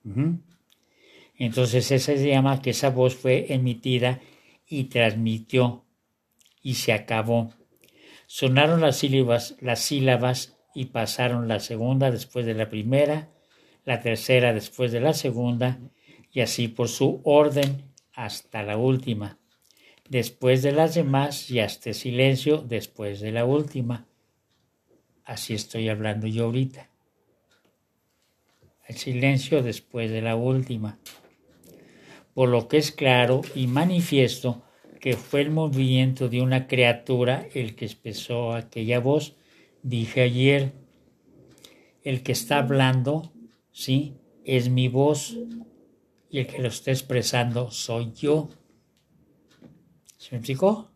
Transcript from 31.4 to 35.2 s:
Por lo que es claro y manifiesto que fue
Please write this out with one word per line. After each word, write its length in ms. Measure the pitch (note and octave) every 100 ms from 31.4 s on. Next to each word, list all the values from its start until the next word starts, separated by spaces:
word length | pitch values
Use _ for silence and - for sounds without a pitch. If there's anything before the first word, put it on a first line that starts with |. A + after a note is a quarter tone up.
| _ _ - - - - - - _
Por 140 | - B2+
lo 200 | A#2+ A2+
que 100 | D3+
es 140 | D3+
claro 500 | - C3+ B2 B2 C3 -
y 120 | C#3 B2+
manifiesto 1000 | C3 F3 F3+ E3+ C#3 A#2+ - B2 A#2 _ _ - -
que 160 | -
fue 240 | D#3+